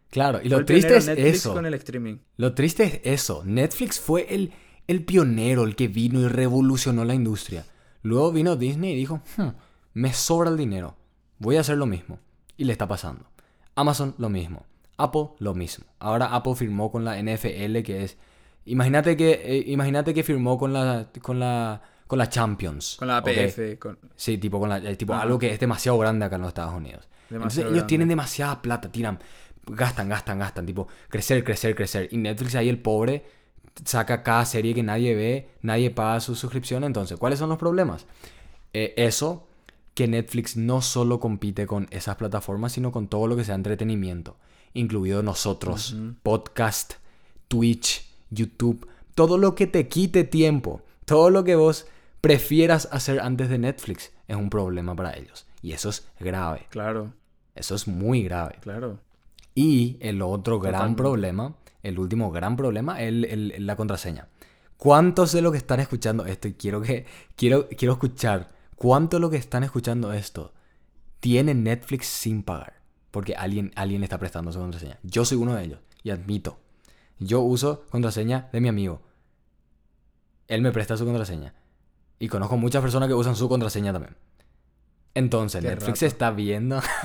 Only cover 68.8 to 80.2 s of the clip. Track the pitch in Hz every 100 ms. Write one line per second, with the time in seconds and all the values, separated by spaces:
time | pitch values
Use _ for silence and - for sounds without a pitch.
68.8 | 123 135 165 175 170 151 123 123 135 131
69.8 | 117 117 110 104 104 - 85 - _ _
70.8 | _ - - - 123 120 147 131 110 120
71.8 | - 131 - - 113 107 98 80 - -
72.8 | _ _ _ 104 98 92 95 101 98 -
73.8 | 98 98 95 87 92 85 85 87 90 85
74.8 | 76 - 90 113 120 127 117 113 85 69
75.8 | - _ 107 95 98 104 80 - _ _
76.8 | _ _ _ - 95 120 120 123 143 143
77.8 | - 120 117 110 113 131 127 117 120 104
78.8 | 95 82 - _ _ _ _ _ _ _
79.8 | _ _ _ _